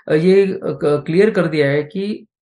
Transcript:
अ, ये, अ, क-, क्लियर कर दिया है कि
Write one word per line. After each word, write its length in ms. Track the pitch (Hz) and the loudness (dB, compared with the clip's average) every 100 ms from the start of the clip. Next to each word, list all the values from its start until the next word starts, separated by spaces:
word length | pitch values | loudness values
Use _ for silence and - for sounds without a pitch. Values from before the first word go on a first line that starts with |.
| - | -2
अ, 60 | |
ये, 320 | 156 175 190 196 | 0 4 4 2
अ, 140 | - - | -2 -8
क-, 380 | - 156 147 143 | -4 -2 -2 0
क्लियर 240 | 165 214 | 2 2
कर 180 | 202 165 | 2 -2
दिया 200 | 156 139 | 0 0
है 160 | 143 | 0
कि 440 | 147 190 202 220 - _ | -4 -6 -6 -8 -12 _